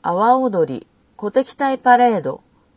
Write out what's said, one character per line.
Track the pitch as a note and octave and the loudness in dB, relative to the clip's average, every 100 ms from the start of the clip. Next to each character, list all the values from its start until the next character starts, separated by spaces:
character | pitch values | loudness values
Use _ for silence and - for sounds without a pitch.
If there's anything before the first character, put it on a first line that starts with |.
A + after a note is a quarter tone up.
阿 | - F3 | -6 0
波 | A3 C4 | 2 2
踊 | C4 F#3+ D3+ | 0 -2 -2
り、 | B2+ - _ _ - | -4 -14 _ _ -12
鼓 | G#3 C4 C4 | -4 -4 -4
笛 | - | -6
隊 | C#4 C4 | -6 -2
パ | B3+ B3 | 2 4
レ | B3 G#3 | 4 0
ー | |
ド、 | C#3 - _ _ _ | -6 -10 _ _ _